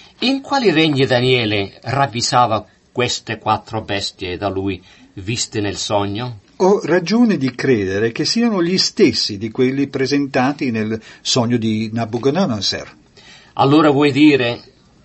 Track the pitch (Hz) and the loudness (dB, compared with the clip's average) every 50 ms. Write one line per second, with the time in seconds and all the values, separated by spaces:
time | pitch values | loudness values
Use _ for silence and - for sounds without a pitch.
0 | - - _ - - 247 269 269 269 - 285 277 247 202 160 156 160 147 147 131 | -20 -20 _ -4 -2 -2 -2 -2 -2 -2 -2 0 2 2 4 4 2 2 2 2
1 | 139 120 127 120 123 127 127 123 117 104 107 104 98 98 - - - 127 131 139 | 2 2 2 2 2 2 2 2 0 0 -2 -2 -2 -4 -8 -14 -10 -6 -2 0
2 | 139 135 - 120 117 - - 123 123 117 110 104 - _ _ _ _ _ - - | 0 -2 -2 -4 -4 0 2 2 2 2 2 -2 -4 _ _ _ _ _ -4 -2
3 | 147 - - - - - 110 107 - 110 107 107 - - 110 110 - - 101 101 | -2 -2 -2 -6 -6 -8 -10 -6 -2 0 0 -2 -2 -6 -8 -8 -6 -4 -6 -4
4 | 101 - - - 98 90 90 85 101 98 92 95 95 98 95 87 - - - - | -4 -6 -10 -8 -10 -8 -8 -4 -4 -4 -4 -2 -4 -4 -6 -6 -10 -20 -20 -20
5 | - _ - 107 92 95 117 - - - - 110 104 101 92 87 - - 113 101 | -20 _ -18 -14 -8 -6 -6 -6 -6 -6 -6 -4 -4 -4 -4 -6 -6 -2 -2 -2
6 | 101 101 101 107 123 127 120 101 _ _ _ - 190 185 208 214 - 139 165 180 | -2 -2 -4 -6 -8 -8 -10 -14 _ _ _ 0 2 4 4 2 2 0 0 0
7 | 175 170 208 233 247 226 190 147 135 131 123 - - 135 131 107 98 92 95 101 | 0 0 2 2 2 2 2 0 -2 -4 -4 -2 0 2 2 2 2 -2 -2 0
8 | 110 117 117 - 151 147 - 226 233 240 214 190 170 170 190 180 - - - - | -2 -2 -2 -2 -4 -2 0 0 0 0 0 0 0 0 -2 -2 -4 -4 0 2
9 | 208 147 - - - - 110 95 110 110 107 - 131 127 131 139 143 139 - 135 | 2 2 2 0 -4 -4 -6 -6 -8 -8 -2 0 0 0 2 0 -2 -2 -2 -4
10 | 135 127 143 143 139 135 135 143 127 135 143 - 156 131 113 113 107 107 113 113 | -2 0 0 -2 -2 -2 0 0 0 0 -2 -2 -4 -4 -2 -2 -2 -4 -4 -6
11 | - - - - - - - 135 117 117 123 117 110 110 110 107 110 110 110 117 | -8 -12 -20 -12 -6 -2 0 0 0 0 0 0 0 0 -2 -2 -4 -4 -4 -6
12 | 117 110 113 117 110 135 143 196 196 156 117 101 95 - - 87 - - - _ | -6 -4 -4 -2 -2 0 0 2 0 0 -2 -4 -4 -4 -6 -6 -8 -14 -20 _
13 | _ _ _ - - - - - - - - - 127 135 147 156 160 151 139 135 | _ _ _ -20 -20 -20 -20 -20 -20 -12 -2 0 2 4 6 6 6 4 4 4
14 | 147 143 131 139 151 151 143 131 123 120 120 117 - - _ _ _ _ _ _ | 2 2 4 6 6 6 6 4 2 0 -2 -6 -10 -20 _ _ _ _ _ _
15 | _ | _